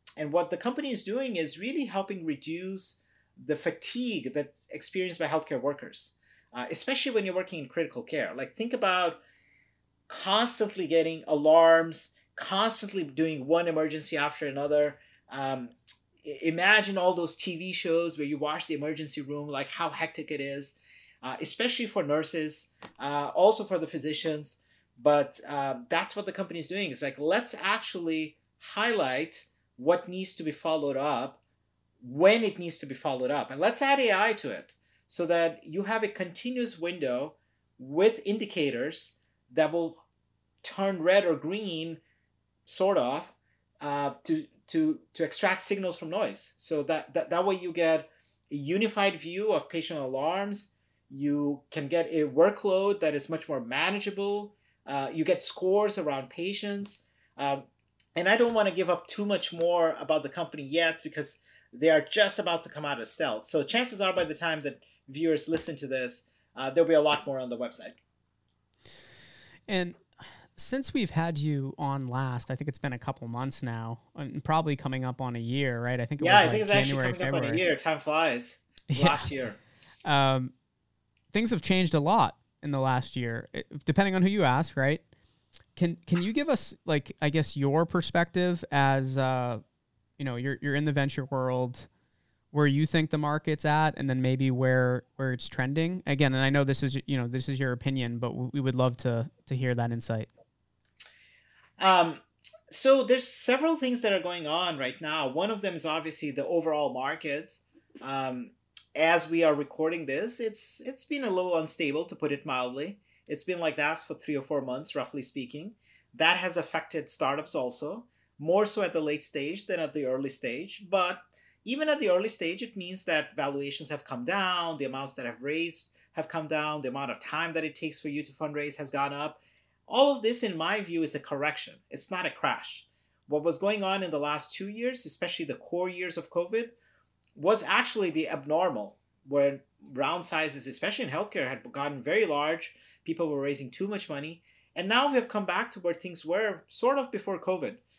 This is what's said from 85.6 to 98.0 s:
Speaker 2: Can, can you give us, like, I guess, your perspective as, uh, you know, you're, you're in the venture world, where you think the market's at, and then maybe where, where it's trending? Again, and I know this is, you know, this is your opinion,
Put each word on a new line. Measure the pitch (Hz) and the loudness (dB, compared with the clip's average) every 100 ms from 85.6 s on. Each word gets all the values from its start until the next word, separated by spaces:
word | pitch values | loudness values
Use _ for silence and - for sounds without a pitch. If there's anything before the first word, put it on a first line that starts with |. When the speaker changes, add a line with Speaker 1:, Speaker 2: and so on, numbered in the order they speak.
| - - | -20 0
Speaker 2:
Can, | 170 170 - | 0 0 -2
can | 175 | 0
you | 185 | 2
give | 226 302 | 0 0
us, | 254 - - | 0 -2 -10
like, | - 147 - - | -2 -2 -2 -4
I | 147 | 0
guess, | 156 147 147 | 0 0 0
your | 139 151 170 | 2 4 2
perspective | 180 170 170 170 180 180 175 - | 0 2 2 2 2 2 0 0
as, | 139 139 135 131 131 | 2 4 4 2 0
uh, | 131 127 123 110 - _ _ _ _ _ | 0 0 -2 -4 -8 _ _ _ _ _
you | |
know, | 139 120 | -6 -4
you're, | 131 135 | -4 -2
you're | 143 | 0
in | 139 | 2
the | 151 | 2
venture | 143 139 - | 2 0 -2
world, | 131 135 127 127 127 123 - _ _ _ _ _ _ | -4 -2 0 0 -2 -4 -16 _ _ _ _ _ _
where | 147 147 | 4 6
you | 139 | 6
think | 156 165 156 | 4 2 2
the | 151 | 0
market's | 147 151 - 151 | 0 0 0 0
at, | 151 151 156 - | 4 4 4 2
and | 135 | -2
then | 131 | 2
maybe | 127 131 135 | 2 4 2
where, | 127 131 127 127 127 - - | 4 4 6 4 2 -4 -4
where | 131 | -2
it's | 127 - | -2 -4
trending? | - 127 147 165 180 - | -2 0 0 0 -2 -2
Again, | 143 143 | 4 4
and | 131 | 4
I | 135 | 4
know | 143 | 4
this | 139 131 | 4 2
is, | 135 135 - | 2 -2 -2
you | 135 | -2
know, | 120 | 0
this | 127 127 | -2 -2
is | 131 | -2
your | 135 | 0
opinion, | 123 135 135 | 0 -2 -2